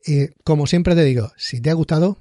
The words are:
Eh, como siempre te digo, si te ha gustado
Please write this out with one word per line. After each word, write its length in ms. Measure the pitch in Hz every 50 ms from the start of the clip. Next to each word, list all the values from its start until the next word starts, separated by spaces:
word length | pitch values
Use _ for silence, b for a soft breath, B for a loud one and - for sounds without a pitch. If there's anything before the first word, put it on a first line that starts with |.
| -
Eh, 280 | - 147 143 139 - - _ _
como 220 | - 160 147 143
siempre 280 | 135 - 175 170 185 170
te 100 | 170 160
digo, 280 | 139 127 123 107 95 -
si 240 | - - - - 123
te 100 | 117 151
ha 40 | 165
gustado 440 | 160 156 - 160 156 170 196 196 -